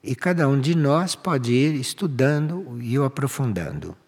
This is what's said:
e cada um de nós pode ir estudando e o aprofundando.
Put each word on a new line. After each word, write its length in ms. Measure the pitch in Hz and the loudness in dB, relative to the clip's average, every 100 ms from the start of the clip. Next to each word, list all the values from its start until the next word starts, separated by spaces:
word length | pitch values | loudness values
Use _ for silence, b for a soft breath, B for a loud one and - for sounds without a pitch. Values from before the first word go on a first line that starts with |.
e 120 | 113 120 | -6 -4
cada 320 | 180 175 143 | 0 2 2
um 120 | 139 | 2
de 160 | 135 170 | 2 2
nós 400 | 143 151 180 - | 4 2 0 -4
pode 360 | - 143 120 | -2 -2 2
ir 240 | 123 151 147 | 2 2 0
estudando 1000 | 127 - 190 127 135 147 151 175 160 120 | -4 -4 -4 2 2 2 0 -4 -8 -8
e 160 | 120 131 | -2 0
o 40 | |
aprofundando. 920 | 139 139 139 - 120 92 76 73 78 - | 0 0 -4 -2 -2 -2 -4 -8 -10 -14